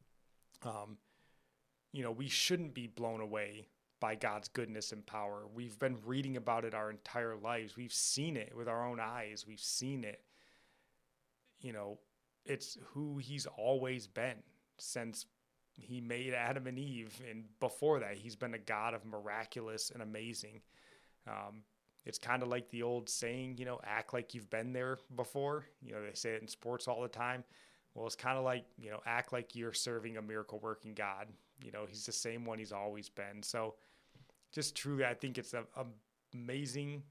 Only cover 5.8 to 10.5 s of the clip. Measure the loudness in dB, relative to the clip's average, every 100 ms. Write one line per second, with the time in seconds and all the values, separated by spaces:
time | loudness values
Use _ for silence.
5.8 | 2 2 0 2 2 2 4 4 4 0
6.8 | -2 -4 -4 0 0 0 0 0 -2 -6
7.8 | 0 4 4 4 4 2 -2 -2 0 2
8.8 | 2 0 0 -2 -4 -6 -10 -4 0 0
9.8 | 0 0 -2 -6 -14 -20 -20